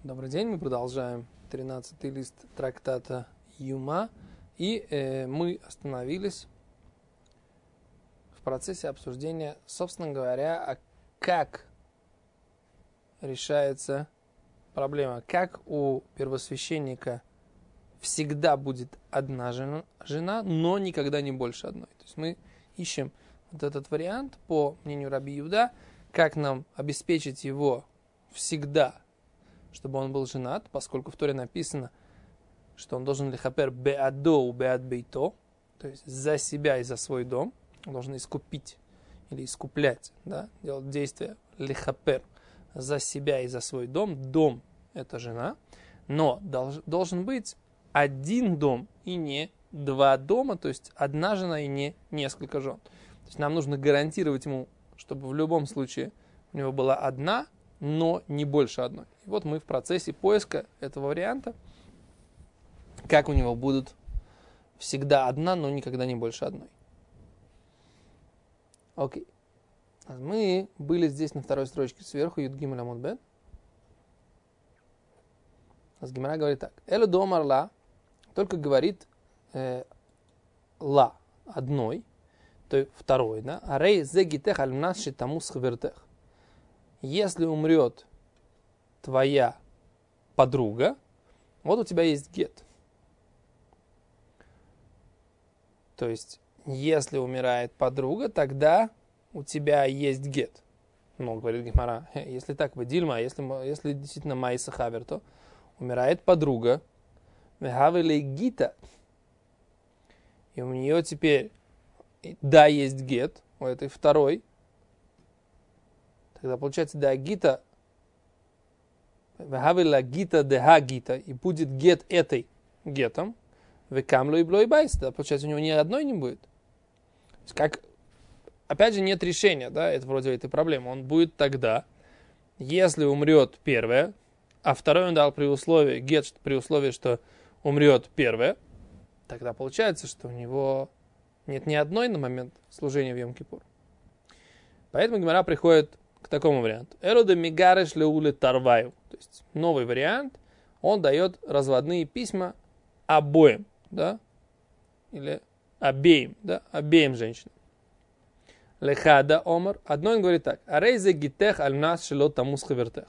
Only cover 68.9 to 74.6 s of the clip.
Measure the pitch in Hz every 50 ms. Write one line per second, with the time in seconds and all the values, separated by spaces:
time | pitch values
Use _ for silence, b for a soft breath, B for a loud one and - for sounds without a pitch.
68.9 | _ - 139 131 - - 349 _ _ _ _ _ _ _ _ _ _ _ _ _
69.9 | _ _ _ - 131 127 131 151 202 226 214 190 180 190 196 - _ - 147 143
70.9 | 165 180 170 151 139 143 160 147 - 147 135 - 139 139 135 131 - 143 135 127
71.9 | - _ - - - 143 151 170 - 170 143 131 135 139 147 135 135 123 120 120
72.9 | 120 117 123 156 226 262 _ _ _ _ _ _ - - _ _ _ _ _ _
73.9 | _ _ _ _ _ _ _ _ _ _ _ _ _ _